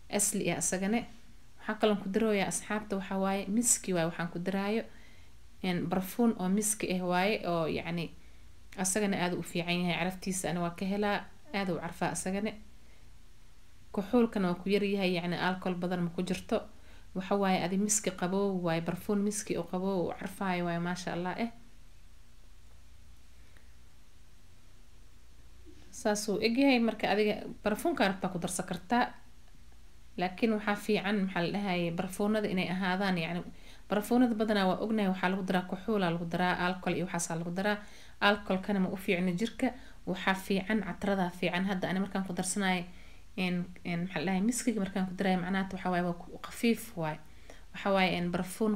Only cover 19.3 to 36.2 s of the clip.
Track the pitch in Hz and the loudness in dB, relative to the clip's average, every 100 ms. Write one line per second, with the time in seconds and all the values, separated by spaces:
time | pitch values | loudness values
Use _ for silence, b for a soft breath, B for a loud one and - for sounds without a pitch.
19.3 | 208 - - 170 185 190 190 170 - 190 | 0 -2 -2 -2 -2 0 2 0 -2 -8
20.3 | 190 196 180 175 170 175 180 - 170 180 | -4 0 0 0 0 0 -2 -2 -2 -2
21.3 | - 233 - - - - - - - - | -2 -4 -4 -14 -16 -16 -16 -16 -14 -14
22.3 | - - - - - - - - - - | -14 -14 -16 -16 -16 -16 -16 -16 -16 -16
23.3 | b b b b - - - - - - | b b b b -16 -16 -16 -16 -16 -16
24.3 | - - - - - - - - - - | -16 -16 -16 -16 -16 -16 -16 -16 -16 -16
25.3 | - - - - - - - 220 208 214 | -16 -14 -14 -14 -14 -14 -2 0 2 2
26.3 | 190 226 233 277 247 226 - 180 202 214 | 2 2 6 6 6 4 2 2 4 4
27.3 | - - - 208 214 349 302 196 190 185 | 2 -4 -4 0 2 2 4 4 2 -2
28.3 | 175 170 - - 175 - 240 - - - | -2 -2 -4 -4 -6 0 2 2 -2 -16
29.3 | - - - - - - - - - 180 | -16 -16 -16 -16 -16 -16 -16 -10 -2 -2
30.3 | 185 226 214 214 208 - 202 190 208 190 | 2 2 2 2 0 2 2 2 2 2
31.3 | 180 170 196 202 180 170 170 190 - 208 | 2 0 0 0 0 0 0 -2 0 2
32.3 | 220 208 185 175 185 190 185 196 180 165 | 2 2 2 0 0 2 2 2 2 0
33.3 | 175 - B B B - 202 208 240 247 | -4 -6 B B B -2 0 4 6 6
34.3 | 214 220 208 190 180 214 220 196 190 180 | 6 4 4 4 4 2 2 2 4 2
35.3 | 196 190 185 185 185 - 208 180 170 | 2 2 2 0 -4 0 2 2 2